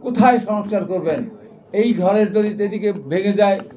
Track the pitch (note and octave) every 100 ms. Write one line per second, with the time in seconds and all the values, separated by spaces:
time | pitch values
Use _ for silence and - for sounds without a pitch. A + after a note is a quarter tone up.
0 | B3+ A#3+ B3 A#3+ G#3 G#3 G3+ G#3 F3 F#3
1 | D#3+ C#3+ A#2+ - - - - G3+ A#3 G#3
2 | F3+ G#3 G#3 G#3+ G#3 G#3 G#3 G#3 G#3 F3
3 | C3+ F3 G3 G3+ G3+ G3 -